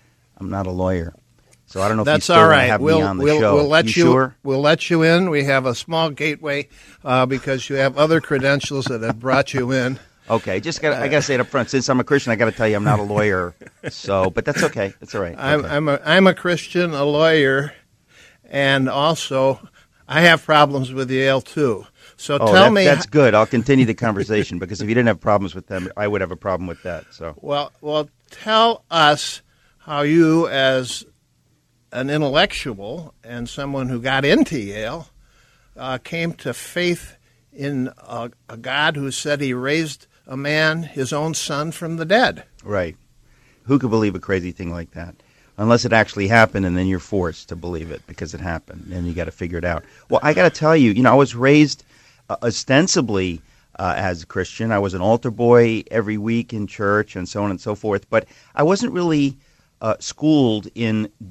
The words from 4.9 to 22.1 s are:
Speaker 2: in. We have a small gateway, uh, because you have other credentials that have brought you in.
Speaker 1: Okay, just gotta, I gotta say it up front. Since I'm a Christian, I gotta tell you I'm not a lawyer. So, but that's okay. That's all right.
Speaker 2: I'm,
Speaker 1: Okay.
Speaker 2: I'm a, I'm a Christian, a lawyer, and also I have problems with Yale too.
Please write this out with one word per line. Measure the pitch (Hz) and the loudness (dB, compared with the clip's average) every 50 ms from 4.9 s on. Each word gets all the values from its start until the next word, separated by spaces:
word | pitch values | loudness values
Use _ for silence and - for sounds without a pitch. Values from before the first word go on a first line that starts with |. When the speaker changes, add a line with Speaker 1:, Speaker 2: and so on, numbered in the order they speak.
| 170 160 160 | 2 2 4
Speaker 2:
in. | 165 165 175 190 180 | 4 4 4 2 2
We | 151 143 139 | 0 0 0
have | 139 135 135 131 | 2 0 0 0
a | 127 117 | -2 -4
small | - - 165 165 160 160 156 | -4 -6 -4 -2 -2 -2 -2
gateway, | 139 - 147 160 147 127 151 147 143 143 139 _ _ - - - - _ - | -4 -4 -6 -6 -6 -6 -6 -6 -6 -6 -6 _ _ -20 -20 -20 -20 _ -4
uh, | 139 127 127 127 | 0 2 2 2
because | 127 139 127 - 139 135 127 - - | 2 0 -4 -2 -4 -4 -4 -4 -4
you | 139 | -2
have | 135 135 135 127 | 0 0 0 2
other | 139 151 156 165 156 | 2 2 4 4 2
credentials | - - 147 131 131 139 143 139 - - 143 135 117 | 0 0 -2 0 0 0 0 0 -2 -4 -6 -4 -4
that | - 123 110 | -4 -6 -4
have | 110 113 107 113 | -4 -6 -6 -4
brought | 120 131 127 139 139 - - | -2 0 0 0 0 0 -2
you | 131 123 123 | -4 -2 -2
in. | 131 131 123 127 131 - - _ _ _ _ - | -2 -2 -2 -2 -4 -8 -12 _ _ _ _ -2
Speaker 1:
Okay, | 113 110 - 107 92 101 | -2 -2 -2 -2 -4 -4
just | - 165 - - | -4 -6 -6 -4
gotta, | 160 151 139 | -2 -2 -2
I | 131 143 | -2 -2
gotta | 135 147 147 | 0 0 0
say | 147 143 135 | 0 0 -2
it | 123 | -2
up | 123 | -2
front. | - - 131 113 - | -2 -2 -4 -2 0
Since | - 131 117 | -2 -2 0
I'm | - 131 127 | 0 0 0
a | - | 0
Christian, | - 147 139 - 123 | 0 0 0 0 0
I | 110 | 0
gotta | 104 117 110 | 0 0 0
tell | - - 113 | 0 0 0
you | 110 104 | 0 0
I'm | 101 104 | 0 2
not | 107 104 104 | 2 0 0
a | 104 | 0
lawyer. | 104 104 107 107 104 95 92 90 87 - - - - _ _ - 156 | -2 -2 0 0 2 0 0 -2 -4 -8 -14 -20 -20 _ _ -16 -14
So, | - - - 98 98 95 92 95 | -14 -10 -6 -2 0 0 0 0
but | - 117 - | 0 -2 -4
that's | 147 143 - 170 | -4 -2 -2 -2
okay. | 143 - 117 98 95 - - | -2 -2 -4 -6 -6 -8 -12
That's | - - - | -16 -10 -8
all | 107 | -6
right. | 95 85 - | -6 -6 -8
Speaker 2:
I'm, | - 135 139 151 147 | -6 -2 -2 0 0
Speaker 1:
Okay. | - - 147 | -2 -2 -4
Speaker 2:
I'm | 147 156 147 | -2 -2 -2
a, | 143 139 - | -2 -2 -2
I'm | 151 165 190 190 | 0 2 4 4
a | 185 170 | 4 2
Christian, | - - 180 175 160 - - - 180 175 170 156 | 0 -2 -4 -4 -4 -6 -6 -4 -4 -4 -2 -2
a | 139 143 | -2 -2
lawyer, | 147 147 151 160 160 160 156 139 135 135 139 147 143 - - _ _ _ _ _ _ _ - - - _ _ _ | 0 2 2 2 4 4 4 2 2 0 0 -2 -6 -10 -16 _ _ _ _ _ _ _ -20 -20 -20 _ _ _
and | - - 139 139 139 139 135 131 131 | -8 -4 -2 0 2 2 2 0 0
also | 107 139 147 160 160 - - - 139 135 135 135 131 - - - _ _ _ _ _ _ _ | 0 0 2 0 0 -2 -4 -4 -2 0 0 0 0 -2 -8 -20 _ _ _ _ _ _ _
I | - 135 156 | -2 2 4
have | 175 170 165 156 - | 6 6 6 4 4
problems | - 156 147 151 139 139 135 131 123 131 | 2 4 4 4 4 2 -2 -4 -4 -4
with | 135 131 123 | -6 -4 -2
Yale | 131 131 135 135 135 131 | 0 0 2 2 2 0
too. | - - - 156 147 123 104 87 - - _ _ - - | -2 -4 -4 0 0 0 0 -2 -6 -16 _ _ -20 -20